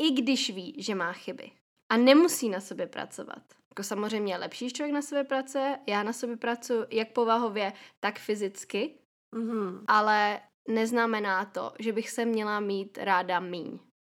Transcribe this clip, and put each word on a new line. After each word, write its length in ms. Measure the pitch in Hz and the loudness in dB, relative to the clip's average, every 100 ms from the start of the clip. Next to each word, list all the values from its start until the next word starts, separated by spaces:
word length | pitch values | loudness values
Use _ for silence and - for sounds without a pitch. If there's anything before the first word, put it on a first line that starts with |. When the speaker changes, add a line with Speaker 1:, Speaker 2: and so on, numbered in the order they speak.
Speaker 1:
i 100 | 320 | 2
když 380 | 269 247 254 - | 2 2 2 0
ví, 260 | 190 180 - | -4 -10 -8
že 180 | 190 196 | -4 -2
má 180 | 170 | -2
chyby. 380 | 185 - - - _ _ _ - | -4 -10 -10 -12 _ _ _ 2
A 60 | 226 | 6
nemusí 520 | 254 285 349 - 226 | 10 10 8 4 -2
na 100 | 190 | -2
sobě 280 | 196 - 175 | -6 -8 -6
pracovat. 540 | - - - - - _ _ _ | -6 -10 -12 -14 -14 _ _ _
Jako 120 | - | -10
samozřejmě 500 | 196 202 208 220 208 | -6 -4 -2 -2 -2
je 40 | 180 | -4
lepší, 280 | 170 - 247 | -6 -6 -8
když 80 | |
člověk 200 | 254 294 294 | -4 -2 -2
na 60 | |
sobě 220 | 285 285 | -2 -2
pracuje, 560 | 277 269 269 277 269 269 - | -2 -2 -2 -2 -2 -2 -2
já 160 | 202 | -2
na 100 | 208 | -2
sobě 240 | 233 240 233 | -4 -6 -4
pracuji 480 | 233 240 - 233 - | -2 -4 -2 -2 0
jak 200 | 220 226 | -2 -2
povahově, 600 | - 226 226 233 208 196 202 - - | 0 4 4 2 -2 -4 -4 -20 -4
tak 200 | 202 208 | -4 -4
fyzicky. 760 | - 208 196 196 - 302 302 - _ _ _ 220 | -4 -2 -2 -6 -6 -4 -4 -6 _ _ _ -6
Speaker 2:
Mhm. 480 | 226 226 196 190 214 | -4 -2 -4 -4 2
Speaker 1:
Ale 520 | 214 214 208 208 208 - _ - | 4 6 4 4 -2 -10 _ -2
neznamená 760 | 220 226 240 233 220 202 190 202 | 0 2 2 2 2 2 0 0
to, 260 | 180 - - | -4 -8 -6
že 140 | 220 | -4
bych 160 | 214 226 | -2 -4
se 160 | - 233 | -2 0
měla 340 | 220 214 208 | 0 0 -2
mít 380 | 202 196 196 - | -2 -2 -4 -6
ráda 380 | 196 180 180 175 | 2 2 2 -2
míň. 400 | 180 175 - 180 _ _ | -2 -8 -8 -12 _ _